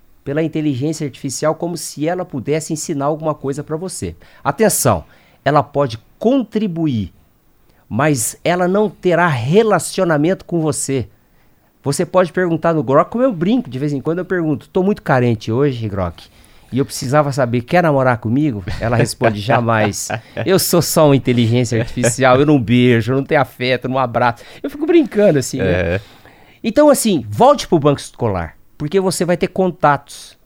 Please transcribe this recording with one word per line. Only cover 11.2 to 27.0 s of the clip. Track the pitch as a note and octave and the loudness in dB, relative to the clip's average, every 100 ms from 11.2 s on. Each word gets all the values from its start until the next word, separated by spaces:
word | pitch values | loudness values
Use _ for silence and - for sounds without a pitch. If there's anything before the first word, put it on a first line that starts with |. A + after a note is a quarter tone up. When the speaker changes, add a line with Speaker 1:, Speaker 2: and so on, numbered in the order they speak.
| _ _ _ _ _ _ | _ _ _ _ _ _
Speaker 1:
Você | C3+ C#3+ E3 | -6 -2 0
pode | F#3 F3+ | 2 2
perguntar | - F#3 D#3+ E3+ | 0 0 0 0
no | D#3+ | 0
Grok, | A#2+ C#3+ F3 | 2 2 2
como | A#3 | 0
eu | C4 | 0
brinco | F3 F3 B3 B2+ | 0 0 0 -2
de | B2+ | -6
vez | D3 | -4
em | C#3+ | -4
quando, | D#3 E3+ | -4 -4
eu | F3+ | -4
pergunto, | F#3 D#3 C3+ - | -2 -2 -4 -4
"Tô | C#3+ | -2
muito | F#3+ G#3 | 0 0
carente | - C3 A#2+ A2 - | 0 2 2 0 -2
hoje, | A2+ D3 A#2+ A2 | 0 0 -2 -6
Grok, | F#2+ F2 - - _ - - - | -4 -4 -6 -20 _ -20 -20 -8
e | A#2+ | -4
eu | |
precisava | C#3 - B2 D3 C#3+ | -4 -4 -4 -4 -4
saber, | C3 A#2+ A#2+ | -4 -4 -4
quer | A2+ F3 | -2 0
namorar | E3+ C#3 B2+ A#2 | 2 0 0 -2
comigo?" | A2 C3 D3+ G#2 F#2 - | -2 -2 -2 -4 -8 -6
Ela | A2+ A#2 | -2 0
responde, | A#2 - A#2+ G#3 | -2 0 -2 -2
"Jamais. | G2+ A#2 A#2 A2+ G#2+ - - A2 - - A2+ | 0 0 2 0 0 -2 -8 -8 -8 -6 0
Eu | F#3 | 0
sou | - - | 2 0
só | - E3+ D3+ | 0 2 4
uma | C#3 | 4
inteligência | - A#2+ A2+ A#2+ A#2 A2+ | 2 0 2 2 0 -2
artificial, | A#2+ - A#2 A#2 C3 B2+ | -4 -2 -2 2 4 6
eu | D3 | 6
não | D3 | 4
beijo, | G#2 B2 B2 A#2 A2+ | 4 4 6 4 2
eu | C3+ | -2
não | |
tenho | C#3 D3+ | 0 0
afeto, | B2+ - B2+ B2 B2+ | 0 -2 -2 -2 -2
eu | |
não | C3 | -2
abraço." | B2 A#2 A#2+ A#2 - - | -2 0 0 -2 -12 -12
Eu | C#4+ | -10
fico | C#4+ D4+ | -6 2
brincando | E4+ A#3 G#3 G#3 D3 | 4 4 2 4 4
assim, | A#2+ C3 | 0 -2
né? | F#2+ | 0
Speaker 2:
É. | F2+ F2 F#2 - - - - - _ | 0 0 -4 -6 -20 -20 -20 -20 _
Speaker 1:
Então, | A3+ B3+ D4 | -2 4 6
assim, | C4 | 4